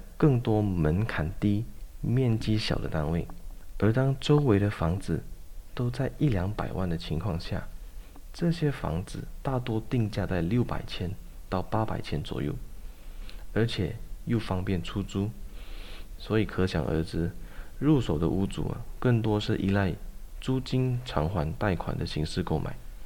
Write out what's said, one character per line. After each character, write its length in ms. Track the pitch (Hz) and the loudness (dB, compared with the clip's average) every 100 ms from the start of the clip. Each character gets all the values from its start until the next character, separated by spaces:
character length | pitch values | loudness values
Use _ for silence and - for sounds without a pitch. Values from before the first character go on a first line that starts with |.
| - - | -2 4
更 240 | 160 123 | 6 6
多 220 | 120 107 | 4 4
门 420 | 104 90 76 87 | 4 4 4 4
槛 260 | 110 - 78 - | 2 0 -2 0
低、 260 | 104 104 117 - - - | 2 2 0 -8 -12 -6
面 380 | - 120 127 110 | 0 2 4 4
积 200 | - 110 | 2 2
小 180 | - - | 2 0
的 120 | 69 | 0
单 240 | 80 76 | 0 0
位。 160 | 85 - - - - - - | 0 -2 -6 -10 -10 -8 0
而 120 | 101 | 2
当 240 | 120 135 135 | 4 2 2
周 180 | - 147 | 4 6
围 220 | 143 98 | 6 6
的 100 | 101 | 4
房 300 | - 82 95 | 2 0 0
子 240 | - 76 - - - - - | 0 -2 -2 -10 -10 -12 -8
都 160 | - 123 | -2 -2
在 220 | 123 131 - | 0 -2 2
一 100 | 151 | 2
两 220 | 98 92 | 2 0
百 180 | 107 - | -2 -2
万 160 | 87 90 | 0 0
的 80 | 82 | 0
情 220 | - 78 | -2 -2
况 200 | 98 82 | 0 -2
下， 280 | - 82 - - - - - - - | -2 -4 -4 -8 -10 -12 -12 -14 -12
这 180 | - 175 | -2 0
些 200 | 165 151 | 2 2
房 320 | - 80 80 | 0 -2 -2
子 240 | 98 - - - | -4 -6 -8 -6
大 180 | 139 131 | -2 0
多 220 | 123 110 - | 0 -2 0
定 200 | 127 107 | 2 2
价 160 | 104 - | 0 0
在 160 | 92 | 2
六 220 | 82 120 | 2 2
百 180 | 117 - - | 2 0 -4
千 260 | - 92 104 - - - | -4 -4 -6 -10 -12 -2
到 120 | 92 | -2
八 220 | - 107 | 0 0
百 160 | 110 85 | 2 0
千 220 | - 76 | -2 -2
左 180 | - - | -2 -2
右， 120 | 71 - - - - - - - - - - | -2 -2 -6 -10 -12 -12 -12 -10 -8 -8 -4
而 120 | 101 117 | 0 2
且 300 | - 85 - - - - | 2 -2 -4 -8 -8 0
又 140 | 113 | 0
方 240 | - 92 | 2 0
便 180 | 95 95 | 2 0
出 220 | - 98 | 0 -4
租， 260 | 95 98 101 - - - - - - - - - | -2 0 -2 -2 -10 -10 -10 -10 -10 -10 -10 -10
所 220 | - 107 | 0 2
以 60 | 87 | 2
可 200 | - 92 | 2 2
想 180 | 85 69 | 2 0
而 180 | 78 | 0
知， 280 | 82 85 85 - - - - - | 0 0 -2 -2 -10 -10 -10 0
入 220 | 139 147 | 4 4
手 160 | - 78 | 4 2
的 100 | 82 | 2
屋 180 | 92 98 | 2 0
主 220 | - - | 0 -4
啊， 120 | - - - | -4 -6 0
更 220 | 127 120 | 4 4
多 180 | 110 107 | 4 2
是 180 | 107 107 | 2 0
依 120 | 95 | 2
赖 240 | 101 98 - - - - - | 4 2 0 -6 -10 -12 -8
租 180 | - 131 | -2 -2
金 400 | 123 127 127 123 123 | 0 2 2 0 -2
偿 240 | - 80 | 0 2
还 220 | 92 78 | 2 0
贷 220 | - 104 85 | 0 0 0
款 200 | - 80 | 0 -2
的 80 | 85 | -2
形 200 | 78 78 | -2 -2
式 160 | - | 0
购 160 | 87 80 | 0 0
买， 180 | - - - - | -2 -6 -10 -10